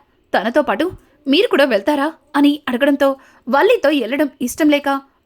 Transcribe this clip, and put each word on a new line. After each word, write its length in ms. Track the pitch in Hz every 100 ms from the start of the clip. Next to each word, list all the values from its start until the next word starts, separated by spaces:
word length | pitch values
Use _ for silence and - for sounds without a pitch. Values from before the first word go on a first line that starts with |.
| _ _ _
తనతో 280 | 226 214 285
పాటు 240 | 240 202 349 - _ _ 269
మీరు 200 | 262 -
కూడా 180 | 269 277
వెళ్తారా?" 420 | 226 - 294 302 - _ 285
అని 160 | 285 294 -
అడగడంతో 420 | 240 277 277 269 269 _ _ -
వల్లితో 420 | 269 392 466 285
వెళ్ళడం 400 | 294 214 277 302 -
ఇష్టం 280 | 247 - 311
లేక 200 | 285 285 269 - _